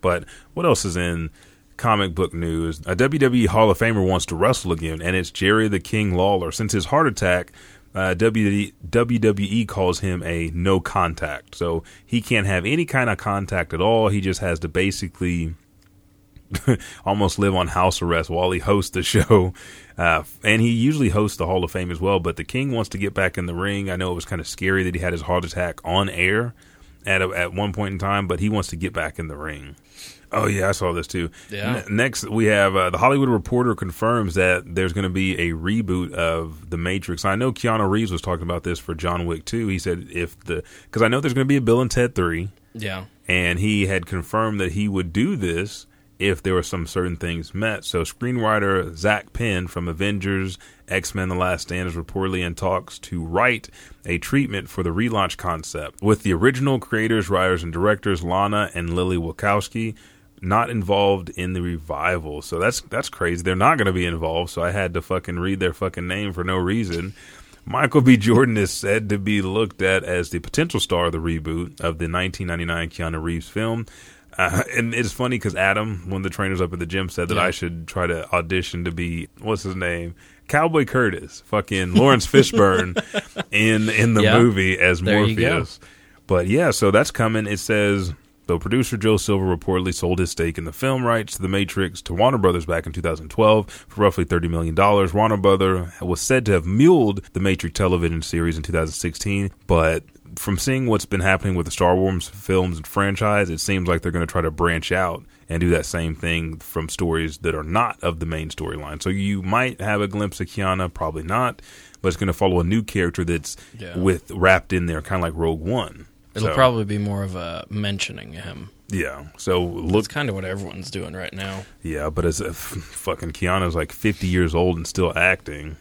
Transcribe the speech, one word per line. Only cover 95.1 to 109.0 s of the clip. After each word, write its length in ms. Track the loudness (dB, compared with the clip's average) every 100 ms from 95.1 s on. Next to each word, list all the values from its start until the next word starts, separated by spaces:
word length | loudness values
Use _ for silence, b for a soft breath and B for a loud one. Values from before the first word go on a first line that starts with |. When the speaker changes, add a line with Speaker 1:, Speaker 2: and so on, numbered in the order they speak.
Speaker 1:
Warner 240 | 4 4 4
Brother 540 | 6 6 4 2 -2 -6
was 200 | -4 -2
said 240 | 2 2 4
to 80 |
have 120 | 2 2
muled 560 | 6 8 8 6 0 -6
The 60 | -2
Matrix 340 | 0 0 -2 0
television 440 | 2 4 2 -2
series 340 | -2 0 0 -2
in 60 |
two 80 | -2
thousand 220 | 0 0
sixteen, 560 | -2 -6 -4 -4 -2 -2 -6 2
but 360 | 4 4 2 -4 -20 -18 -10
from 240 | -2 -2
seeing 260 | 0 0 2
what's 200 | 0 0
been 120 | -2
happening 340 | 2 2 0 -2
with 100 | -2
the 60 |
Star 240 | 2 4 4
Wars 320 | 4 0 -4
films 500 | -12 0 2 2 -4
and 80 | -4
franchise, 640 | 0 0 2 2 2 0
it 100 | -2
seems 280 | -2 0 2
like 140 | 0
they're 80 | 0
gonna 160 | -2 -2
try 140 | 0
to 100 | -2
branch 400 | 0 0 0 0
out 320 | 0 0 -4 -12 b b
and 100 | 0
do 100 | 4
that 160 | 2 2
same 260 | -4 -4
thing 440 | -4 -2 -2 -2 -8
from 300 | -8 -6 -6
stories 520 | -4 -2 0 -2 -4
that 160 | -4 -2
are 80 |
not 380 | -2 0 0 -2
of 160 | -4 -4
the 80 | -4
main 220 | -4 -6
storyline. 520 | -8 -8 -8 -10 -6